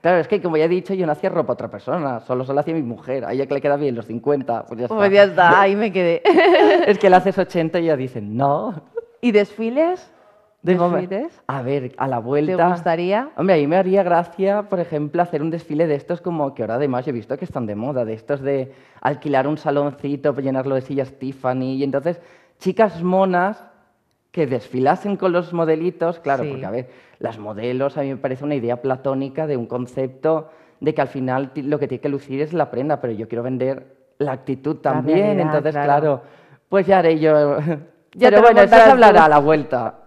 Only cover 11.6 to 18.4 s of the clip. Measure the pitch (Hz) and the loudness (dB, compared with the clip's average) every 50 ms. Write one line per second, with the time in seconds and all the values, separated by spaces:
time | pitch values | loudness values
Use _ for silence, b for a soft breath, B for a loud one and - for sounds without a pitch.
11.6 | 123 127 139 143 127 123 - - 131 135 131 120 110 120 139 147 156 160 185 180 | -4 -4 -4 -4 -6 -8 -8 -6 -6 -4 -4 -4 -4 -2 -2 -2 0 -2 0 2
12.6 | 170 180 180 175 160 180 165 165 175 180 196 214 262 302 - - 151 190 190 156 | 2 2 0 0 -2 -2 -2 -2 -2 -2 -2 -2 -4 -6 -8 -4 0 2 2 2
13.6 | 143 143 165 190 190 185 185 196 190 175 175 170 175 175 - - 190 196 202 208 | 2 2 0 0 2 2 2 0 2 2 2 0 0 -2 -6 -4 -2 -2 -2 -2
14.6 | 208 202 196 180 170 165 160 147 151 147 - 175 175 170 - 151 147 165 160 170 | -4 -4 -4 -4 -4 -4 -4 -6 -6 -4 -2 -4 -4 -2 -2 -4 -4 -4 -6 -8
15.6 | 160 - 151 151 170 160 147 139 139 - 175 170 170 180 170 160 147 139 139 - | -8 -8 -2 -2 0 0 -2 -4 -4 -8 -10 -8 -6 -8 -4 -4 -4 -6 -4 -8
16.6 | 113 104 113 127 147 143 127 123 123 151 127 117 104 - - - 190 175 - 143 | -6 -6 -4 -2 -2 -2 -2 -4 -4 -6 -8 -8 -8 -8 -8 -10 -8 -10 -8 -8
17.6 | 120 104 104 104 113 135 147 127 120 107 110 110 110 - 143 135 | -8 -6 -8 -8 -6 -6 -4 -4 -4 -6 -8 -12 -6 -8 -8 -6